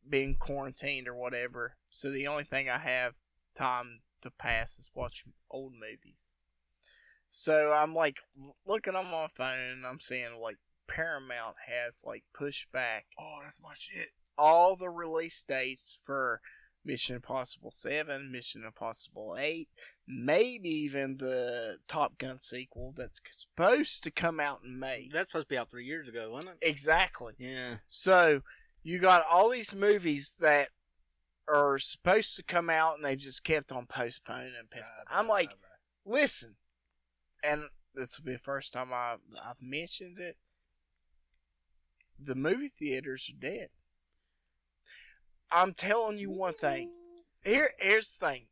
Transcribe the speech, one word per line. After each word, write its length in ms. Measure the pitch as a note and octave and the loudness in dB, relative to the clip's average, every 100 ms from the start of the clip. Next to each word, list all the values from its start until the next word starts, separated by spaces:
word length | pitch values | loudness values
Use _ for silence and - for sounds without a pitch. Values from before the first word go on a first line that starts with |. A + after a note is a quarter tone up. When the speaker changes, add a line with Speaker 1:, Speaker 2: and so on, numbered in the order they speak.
| C3+ | 0
Speaker 1:
being 280 | C#3+ C3+ C3+ | 0 4 2
quarantined 680 | - C#3 C3+ B2+ C#3+ C#3 B2 | 2 -2 -6 -8 -6 -6 -6
or 60 | |
whatever. 640 | B2 B2 B2 B2 B2 A#2 - _ | -6 -4 -4 -4 -4 -8 -8 _
So 200 | - C#3 | -8 -6
the 160 | C#3 C#3+ | -2 -2
only 180 | D3 | -2
thing 240 | C#3+ C3+ C3+ | -2 -2 0
I 100 | B2+ | -2
have 360 | D3+ B2+ B2 - _ _ _ - | 0 0 -2 -6 _ _ _ -4
time 440 | C3+ B2 A#2+ A2+ _ _ | -2 -2 -6 -16 _ _
to 80 | B2+ | -18
pass 480 | _ B2 A2+ A2+ - | _ -2 0 -2 -10
is 120 | - | -16
watching 380 | - B2 - A#2 _ _ | -8 -8 -10 -20 _ _
old 220 | C3+ C3+ | -12 -12
movies. 580 | A#2+ A2 A2 F#2 _ - _ _ _ _ _ _ _ _ _ _ | -16 -16 -18 _ _ -20 _ _ _ _ _ _ _ _ _ _
So 420 | - - D#3 D3+ | -6 4 4 6
I'm, 220 | D3+ D#3 | 6 4
like, 240 | D#3+ D#3 C#3 _ C#3 | 2 0 0 _ -20
l-, 160 | C#3 - G3 | -20 -18 -4
looking 280 | G#3+ G3+ | -2 -2
on 160 | F#3+ F#3 | -4 -4
my 180 | E3 D#3 - | -4 -6 -4
phone 220 | C3 C3 | -4 -4
and 280 | B2+ B2+ B2+ | -6 -8 -10
I'm 140 | B2+ | -12
seeing, 400 | - B2+ A#2+ A#2 | -8 -6 -6 -8
like, 140 | A2+ G2+ _ _ - | -10 -10 _ _ -12
Paramount 680 | - E3 D3 C3 A#2+ A2+ - - | -6 -4 -6 -8 -8 -8 -12 -6
has, 360 | A#2+ A#2+ - | -4 -4 -8
like, 200 | A#2 A2+ _ | -12 -14 _
pushed 380 | - C#3+ C#3+ - | -8 -8 -8 -8
back 340 | C3 B2 A2 - - | -4 -2 -4 -8 -18
Speaker 2:
Oh, 200 | D#3 D3 | -16 -16
that's 180 | C#3+ - | -18 -20
my 140 | D#3 D3 | -20 -18
shit. 320 | - F#3 E3 _ _ - | -16 -12 -12 _ _ 6
Speaker 1:
all 380 | D3+ E3 F3+ F#3 | 8 10 8 6
the 120 | F#3 | -4
release 560 | E3+ E3+ D#3+ E3 - - | -6 -4 -2 -2 -8 -4
dates 520 | C3+ C3 C3 - - | -2 -2 -6 -14 -16
for 360 | - C#3 B2+ A2+ - - _ _ | -6 -2 0 -2 -8 -20 _ _
Mission 320 | - C3 - B2 | -8 -4 -4 -4
Impossible 560 | - C3 B2 - - | -6 -6 -6 -10 -14
Seven, 580 | - - D3 D#3 C3+ C#3 | -10 -4 -4 -4 -8 -8
Mission 320 | B2+ A#2+ A2+ | -10 -10 -12
Impossible 720 | A2 - A2+ A2+ - - G#2+ F#2+ | -14 -10 -8 -6 -10 -10 -10 -4
Eight, 300 | D3 E3 D#3 _ - _ - | -4 -4 -10 _ -20 _ -14
maybe 640 | B2+ B2 E3 B3 A#3+ F3+ | -6 2 4 4 0 -4
even 480 | D#3 D3 C#3 C3+ C3 | -4 -4 -4 -4 -4
the 600 | C3 B2+ B2 A#2+ A2+ F#2 - | -4 -2 -2 -4 -6 -10 -8
Top 280 | D#3 C#3+ - | -2 -2 -2
Gun 220 | C3 B2+ | -10 -10
sequel 560 | - B2 B2+ A#2+ B2+ C#3 | -10 -10 -12 -12 -12 -10
that's 220 | B2 - | -12 -12
c-, 140 | - | -20
supposed 720 | - - - F3+ C4+ D4+ - | -20 -18 2 4 4 2 -4
to 80 | E3 | -6
come 260 | - E3+ D#3+ | 0 0 0
out 220 | C#3+ C3 | -2 -4
in 140 | B2 B2+ | -12 -10
May. 300 | C3+ B2 A2 | -6 -8 -4
Speaker 3:
That's 160 | D#3+ F#3 | -4 -2
supposed 180 | E3 C#3+ | -4 -2
to 40 | |
be 40 | C3 | -4
out 100 | A#2 | -4
three 140 | B2 | -10
years 220 | B2 D#3+ C3+ | -10 -10 -8
ago, 220 | A2+ A2 | -10 -8
wasn't 220 | B2 F#3 E3+ | -10 -12 0
it? 80 | E3 | 0
Speaker 1:
Exactly. 680 | D3 C#3+ E3 F#3 - A#2 - | 0 4 6 4 -2 -12 -10
Speaker 3:
Yeah. 400 | B2+ C3 B2+ A2+ _ | -10 -8 -8 -10 _
Speaker 1:
So, 540 | - F#3 F#3 E3+ C#3+ - - - _ | -2 8 10 10 6 2 -20 -20 _
you 160 | D#3+ F3+ | -8 2
got 240 | F#3 F3+ D#3+ | 8 8 8
all 200 | F3 A3 | 8 8
these 240 | B3 A3 | 4 -4
movies 640 | G3 G3+ G#3 E3+ C#3+ C#3 - | 2 4 4 4 -2 -4 2
that 300 | D#3 D3 C#3 _ _ _ _ _ _ _ - | 6 6 4 _ _ _ _ _ _ _ 2
are 280 | D3 C#3+ C3+ | 6 6 4
supposed 560 | - - F3 G#3 G#3+ - | -2 -2 4 4 4 -6
to 80 | |
come 260 | - F3+ E3+ | -2 0 2
out 240 | D#3+ E3 D3+ | 4 2 2
and 80 | |
they've 140 | D3 C3+ | -2 -4
just 240 | C#3 - | -6 -10
kept 300 | - D#3 C#3 | 0 0 0
on 140 | C3 A#2+ | -10 -8
postponing 680 | C3+ A#2+ A#2 - B2 B2+ B2 | -4 -4 -6 -10 -10 -10 -14
and 140 | A2 | -16
postponing. 320 | A#2+ A2+ A2 A2 | -16 -16 -16 -4
Speaker 2:
Blah, 40 | |
blah, 60 | F3 | -2
Speaker 1:
I'm 60 | G#3+ | 2
like, 200 | G3+ E3 | 2 2
Speaker 2:
blah, 80 | - _ _ _ _ G3 | -4 _ _ _ _ -2
blah. 140 | B3+ | 2
Speaker 1:
"Listen," 340 | C#4+ - A2+ G2+ _ _ _ _ _ _ _ _ | 2 0 -12 -18 _ _ _ _ _ _ _ _
and 200 | D3 D3 D3 - _ C3+ | -2 -2 -4 -18 _ -10
this 200 | B2+ - | -10 -10
will 100 | D3 | -10
be 60 | |
the 40 | B2 | -10
first 340 | - C#3 - | -8 -8 -8
time 200 | B2 B2+ | -8 -6
I, 220 | B2 A#2+ A#2 _ - | -4 -4 -6 _ -16
I've 160 | A#2 A#2+ | -16 -16
mentioned 600 | B2+ C#3+ E3+ - F3+ F3+ | -10 -8 -8 -12 -14 -14
it, 160 | F3 - _ _ _ _ _ _ _ _ _ _ _ _ _ _ _ _ _ - | -14 -14 _ _ _ _ _ _ _ _ _ _ _ _ _ _ _ _ _ -16
the 120 | C#3 C3 | -8 -2
movie 360 | D3 A#3 C#4+ _ | 0 0 -2 _
theaters 500 | D3+ C3 C3+ C3 - | -6 -6 -6 -10 -10
are 120 | C#3+ | -10
dead. 280 | C3 G#3+ - _ _ _ _ _ _ _ _ _ _ _ _ - - _ _ _ _ | -10 -10 -12 _ _ _ _ _ _ _ _ _ _ _ _ -20 -20 _ _ _ _
I'm 240 | E3 F#3+ | 4 4
telling 440 | - F#3 A3 A3 G#3 | 2 0 0 0 -4
you 120 | G3 | -6
one 240 | F#3+ F#3 | -4 -4
thing. 360 | D#3 D3 C3+ - - - - _ _ | -2 -2 -2 -8 -14 -20 -20 _ _
Here, 260 | F#3+ B3 D4 - | 0 2 2 2
here's 320 | F#3+ A3 A3 | 4 4 2
the 160 | - E3+ | -4 -4
thing. 200 | C3 A2 | -4 -10